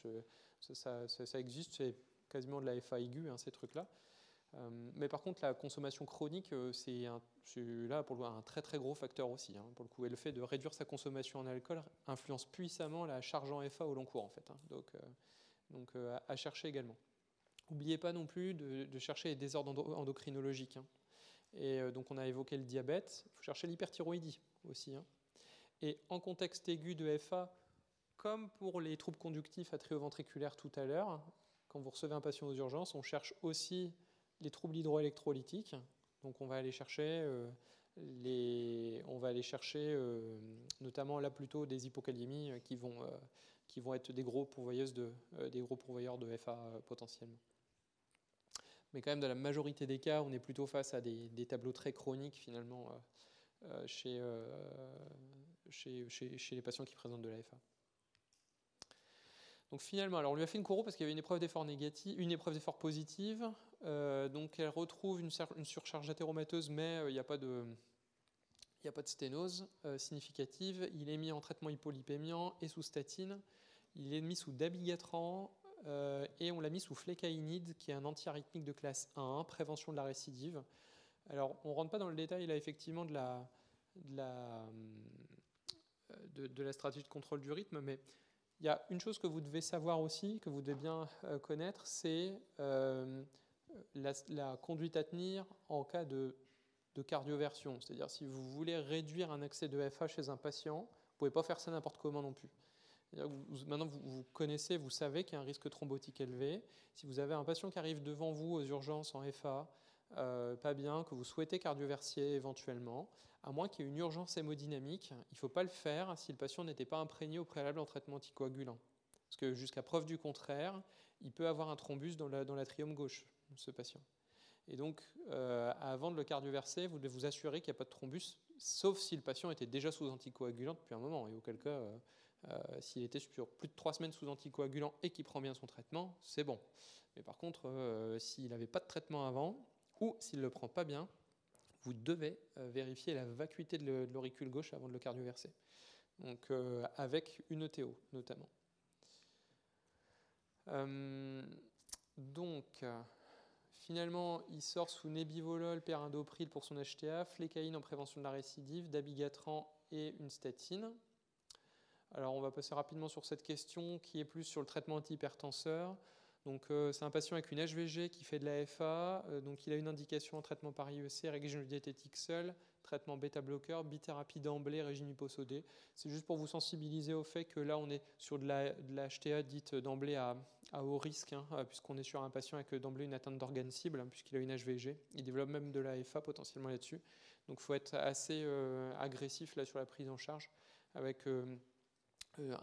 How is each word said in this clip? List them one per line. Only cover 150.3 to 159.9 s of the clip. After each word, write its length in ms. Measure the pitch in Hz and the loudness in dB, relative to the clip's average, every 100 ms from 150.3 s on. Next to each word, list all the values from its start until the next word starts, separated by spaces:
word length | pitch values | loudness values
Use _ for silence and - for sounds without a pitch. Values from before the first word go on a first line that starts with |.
| _ _ _ - | _ _ _ -2
Euh, 720 | 139 139 139 139 135 135 135 131 - - _ - - _ - | 0 0 -2 -4 -4 -6 -8 -10 -12 -18 _ -12 -12 _ -12
donc, 480 | 135 143 175 156 131 - | -10 -4 -4 -4 -8 -6
euh, 180 | 123 117 117 - - - - - _ - | -6 -6 -8 -16 -20 -20 -20 -20 _ -18
finalement, 640 | - 170 170 175 175 170 - | -4 0 0 2 2 0 -2
il 120 | 156 | -6
sort 280 | - 175 170 | -2 2 2
sous 200 | - 156 | 0 -2
nébivolol, 720 | 156 160 160 160 165 170 165 | 0 0 0 0 2 2 0
perindopril 640 | 165 156 147 147 147 - 160 | 0 0 0 -2 -2 -4 -4
pour 160 | 147 | -4
son 120 | - 143 | -4 -4
H 200 | 143 - | -4 -2
T 140 | 151 | 0
A, 160 | 160 175 | 0 0
flécaïne 500 | - 165 160 160 160 | -2 -2 0 0 -2
en 60 | |
prévention 400 | 143 143 135 147 | -2 -4 -4 -2
de 20 | |
la 80 | 139 | -2
récidive, 580 | 139 135 - 139 165 170 | -2 -4 -8 -4 -4 2
dabigatran 800 | 147 147 139 143 143 - 151 151 - - | 0 2 2 0 0 -2 -2 -4 -12 -6